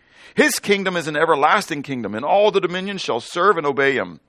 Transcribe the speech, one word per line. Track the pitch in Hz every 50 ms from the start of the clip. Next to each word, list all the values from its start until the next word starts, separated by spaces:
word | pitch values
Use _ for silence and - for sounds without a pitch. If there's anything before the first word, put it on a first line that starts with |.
| _ _ _ - - - -
His | - 285 294 - -
kingdom | - 202 202 196 190 190 180
is | 170 -
an | 160 151
everlasting | 147 160 165 156 139 143 160 190 208 - - 165 143
kingdom, | 127 143 139 123 110 98 104
and | 113 135
all | 156 185 202 208 214
the | 175 196
dominions | 175 165 175 185 185 202 202 185
shall | - - 120 120
serve | - - - 175 180 202 190
and | 165 151
obey | 143 135 139 139 135 135
him. | 113 92 87 85 - _